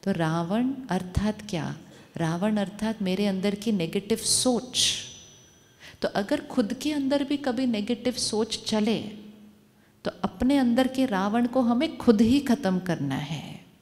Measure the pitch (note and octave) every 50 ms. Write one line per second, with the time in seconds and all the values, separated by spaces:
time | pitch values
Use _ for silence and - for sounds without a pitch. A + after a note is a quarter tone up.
0 | - G3 G3 E3 E3 D#3 D#3+ E3+ E3+ E3 G3 A3+ B3 C4 C#4 - - - F3+ F#3
1 | F3+ F3+ - - G3+ G#3+ G#3+ G#3+ G#3+ - - E3 D3 C#3 C#3+ D#3 - - - -
2 | - - - D3+ E3+ D#3+ D#3+ F3 F#3+ G#3+ G#3+ G#3+ G3+ F#3+ - - G#3+ A3 - G3
3 | G3+ F#3 F#3 F#3 G#3 G#3 F#3+ F#3+ F3+ G#3 G3 G#3 - A#3 A3 G3 E3 E3 E3 G3
4 | G3 G3+ A3+ A3 - - - - - B3+ B3 A3 - - - - - - - -
5 | - - - - - - - - - _ _ _ _ _ _ _ - - - -
6 | - - - - G3+ G3+ C#4+ D4 D4 - - B3+ A#3+ G3 A#3+ - - D4 D4+ D4
7 | C#4 C4+ C#4 C#4+ C#4+ C4+ D4 C#4+ C#4+ C4+ A#3+ A3+ C4 B3+ A#3 G#3 G3+ G#3 B3 A#3+
8 | B3 B3+ A#3+ - - - - G#3 A3+ A3 - - - - A3 G#3+ G#3 A3+ A3 D#3+
9 | - - - - - - - - - - - - _ _ _ _ _ _ _ _
10 | _ - - - - - - - A#3+ B3+ C#4+ C#4+ C4 A#3+ A#3 A#3 C4 B3+ C4 C4
11 | C4 B3 G#3+ F#3 F#3+ G#3 G#3 A#3 A#3+ A#3+ A#3+ B3+ B3+ A3+ A#3+ A#3 D4+ D#4 - -
12 | - - A#3 G#3 A#3+ A3 B3 C#4+ C#4 - A#3 - - F#3+ F#3 F3+ F3+ - E3 -
13 | C#3+ C#3 C3+ C#3+ D3+ C#3+ D#3+ C#3 - - - - - - - _